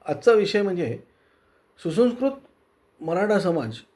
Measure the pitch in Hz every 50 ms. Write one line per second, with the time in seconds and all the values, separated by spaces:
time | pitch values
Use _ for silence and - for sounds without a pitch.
0 | - - 147 - - 240 233 214 202 202 - 208 202 196 185 175 160 117 110 98
1 | - _ _ _ _ _ _ _ _ _ _ _ _ _ _ - - 170 156 202
2 | 247 240 233 240 262 277 269 - - - _ _ _ _ _ _ _ _ _ -
3 | 160 160 170 180 202 208 214 196 170 180 165 160 123 110 113 - - _ _